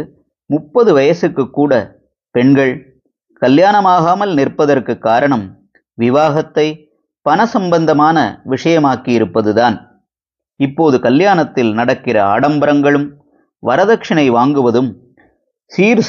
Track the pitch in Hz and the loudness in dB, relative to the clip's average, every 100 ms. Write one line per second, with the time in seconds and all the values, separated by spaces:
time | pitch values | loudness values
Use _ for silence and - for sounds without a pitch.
0 | 160 _ _ _ - 143 - 247 220 147 | -8 _ _ _ -6 -6 -2 0 2 4
1 | 139 170 - 156 127 - 147 123 98 _ | 2 0 -2 -4 -6 -2 0 0 -4 _
2 | _ _ _ 123 131 139 131 135 - _ | _ _ _ 0 2 2 0 -4 -12 _
3 | _ _ _ - 123 143 190 208 190 180 | _ _ _ -4 0 4 4 2 2 2
4 | 165 185 208 151 135 - 135 139 113 117 | 0 0 -2 -2 -2 -2 0 0 -2 -4
5 | 113 120 139 123 95 - _ _ _ - | -2 0 0 -2 -4 -14 _ _ _ -4
6 | 117 139 156 147 147 160 151 156 _ _ | 0 0 0 -2 -4 -2 -4 -4 _ _
7 | _ _ 143 165 233 240 180 170 160 147 | _ _ -2 0 0 -2 -2 -2 0 2
8 | 151 165 110 95 - 131 160 165 143 123 | 2 2 -2 -6 -8 -4 -2 0 0 -2
9 | - 117 104 113 107 104 120 107 - _ | -2 -2 0 -2 0 0 0 -2 -10 _
10 | _ _ _ _ _ - 139 139 160 127 | _ _ _ _ _ -6 -4 0 0 2
11 | 120 135 196 180 147 - 117 107 123 131 | 2 2 2 0 -2 -2 -2 -2 -2 -4
12 | 127 107 101 107 143 151 147 147 143 143 | -2 0 0 0 0 0 0 0 2 0
13 | 143 - _ _ _ _ 110 139 202 226 | -4 -12 _ _ _ _ -4 0 2 0
14 | - 170 139 117 131 143 120 117 131 - | 0 0 2 2 0 0 0 0 -2 -8
15 | _ _ _ _ _ _ _ - 208 - | _ _ _ _ _ _ _ -2 0 2